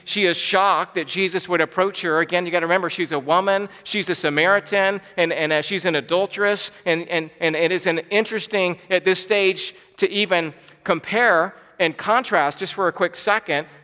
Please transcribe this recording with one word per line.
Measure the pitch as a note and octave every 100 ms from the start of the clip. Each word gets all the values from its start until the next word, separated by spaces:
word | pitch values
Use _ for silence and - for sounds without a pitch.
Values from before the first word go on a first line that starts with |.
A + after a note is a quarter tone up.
she | - G#3 F3+
is | D#3+
shocked | - F#3 G3 D#3+ F3+ F3+
that | C#3+
Jesus | F#3 F#3+ F3+ -
would | E3+
approach | D#3+ F#3 G3 -
her. | F3 D#3
Again, | E3 F3
you | F3
gotta | E3+ E3
remember, | F#3+ E3+
she's | F#3+ D3+
a | D3
woman, | C3+ F3 G3 G3 G3+ -
she's | - G#3 F3+
a |
Samaritan, | E3+ D#3 D3 F3 G3+ G3 G3+ F#3+ G3 - -
and, | E3
and, | D3 D#3
uh, | D3+
she's | D3 G3 F3+
an |
adulteress, | D3+ - F3 G3 G3 G3+ G3+ - -
and, | F3+ E3 E3+
and, | E3+ D#3+ -
and | E3 D#3
it | E3
is | F3+ F3+
an | E3 -
interesting | G3+ A3 A3 - G3+ F3+ E3 -
at | F#3
this | F#3 F#3
stage | - G#3 F#3+ E3 - - _ -
to | G3
even | G3+ G3+ F3+ D#3+ - - -
compare | - E3 - G#3+ A#3+ E3+ F#3 - - -
and | E3 C#3+
contrast, | G3+ A#3+ B3 F#3 C#3+ -
just | F#3+
for | - F3+
a |
quick | - F3+
second, | - G#3 G#3+ - D3 D#3+ -